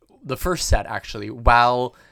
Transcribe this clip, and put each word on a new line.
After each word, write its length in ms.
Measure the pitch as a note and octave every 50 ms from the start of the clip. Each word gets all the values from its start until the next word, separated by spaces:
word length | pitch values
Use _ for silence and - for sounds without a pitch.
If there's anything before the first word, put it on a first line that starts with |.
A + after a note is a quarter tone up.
| _ _ _ _ -
the 140 | D3 C3 -
first 300 | - F3+ F3+ D#3+ - -
set 200 | - A2 G2+ -
actually, 420 | A2 G#2 - - - A2 G#2 G#2+
while 640 | A#2+ B2 A#2 B2 A#2+ A#2+ A#2+ B2 B2 B2 B2+ B2 - _ _ _